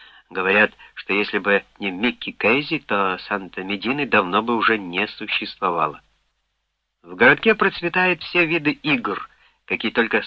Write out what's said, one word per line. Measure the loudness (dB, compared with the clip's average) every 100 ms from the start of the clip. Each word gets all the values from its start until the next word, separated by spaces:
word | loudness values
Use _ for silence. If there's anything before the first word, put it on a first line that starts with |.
| -20 -20 _
Говорят, | -4 2 4 2 0 -20 -14
что | -4
если | -2 0 -2
бы | 2 0 0 -8
не | -6
Микки | -2 -2 -2 -12
Кейзи, | -2 0 0 0 -6
то | -2 0 0 -2 -4
Санта-Медины | -6 -6 -10 -6 -4 -2 -2 2
давно | 2 4 0
бы | 0 0
уже | 2 0
не | -2 -4 -4
существовало. | -6 -6 -6 -6 -4 -2 0 -2 -4 _ _ _ _ _ _ _ _ _ _
В | -10
городке | 4 4 6 2
процветают | 2 0 0 -2 0 0 0
все | -2 0 2
виды | 2 0
игр, | -2 -2 -2 -2 -6 -10 _ _ _ -8
какие | -4 -2
только | 0 2 0